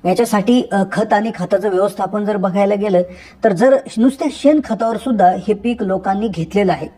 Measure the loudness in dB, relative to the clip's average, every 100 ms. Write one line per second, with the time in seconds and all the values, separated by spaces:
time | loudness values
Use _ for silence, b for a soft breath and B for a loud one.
0 | 0 0 0 0 2 2 2 -2 -2 -2
1 | 0 0 0 -6 -2 0 0 0 -2 -2
2 | -4 -2 -2 -2 -2 0 0 0 2 0
3 | 0 B B B 0 4 4 4 0 0
4 | 0 2 -6 2 2 2 0 -4 -2 -4
5 | -2 4 4 2 -2 -2 -2 -4 -2 -2
6 | -2 -2 -4 -4 -2 0 0 0 -6